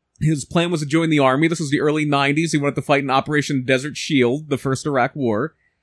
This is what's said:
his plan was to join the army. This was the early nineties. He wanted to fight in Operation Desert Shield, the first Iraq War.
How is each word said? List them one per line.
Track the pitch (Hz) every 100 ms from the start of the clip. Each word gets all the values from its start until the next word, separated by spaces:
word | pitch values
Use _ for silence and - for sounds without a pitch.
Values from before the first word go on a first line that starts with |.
| _ -
his | 151 151
plan | - 170 170
was | 170
to | 147
join | 160 165
the | 151
army. | 131 135 165
This | 170
was | 147
the | 139
early | 147 151
nineties. | 151 139 139 147 165
He | 151
wanted | 143
to | 139
fight | - 143
in | 139
Operation | 135 135 147 139 139
Desert | 123 131 147 -
Shield, | - 143 120 139 156
the | 135
first | 139 135 156
Iraq | 135 123
War. | 151 123 107 147 _ _ _